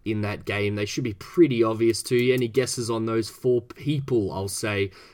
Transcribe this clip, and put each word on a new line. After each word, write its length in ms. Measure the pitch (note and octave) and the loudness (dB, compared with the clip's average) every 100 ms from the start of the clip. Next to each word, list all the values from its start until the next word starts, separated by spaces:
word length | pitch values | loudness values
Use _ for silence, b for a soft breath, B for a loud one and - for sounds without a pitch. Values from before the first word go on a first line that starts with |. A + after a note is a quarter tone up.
in 160 | G#2+ G#2+ | -6 -4
that 220 | G#2 G2+ | -4 -6
game. 300 | - G2+ G#2 | -4 -2 -2
They 100 | G#2 | -2
should 200 | G#2 - | -4 -4
be 100 | B2+ | -6
pretty 480 | G2 - - D3+ A#2+ | -6 -2 4 4 4
obvious 400 | A2+ A2 A2+ A2 | 2 2 2 2
to 120 | - B2 | 0 2
you. 180 | B2 | 4
Any 140 | B2+ A#2 | 2 0
guesses 420 | C3 B2 - A#2 | 0 0 -2 -4
on 160 | A2+ A2 | -2 -2
those 240 | A2+ G#2+ | -2 -2
four 320 | - B2+ B2 | -2 0 0
people, 680 | - - C#3 D3 C3+ B2 F#2+ | 0 -8 -4 -2 0 0 0
I'll 160 | F#2 G2 | -2 -6
say, 420 | - A2 G2+ G2 B B | -4 -2 -2 -2 B B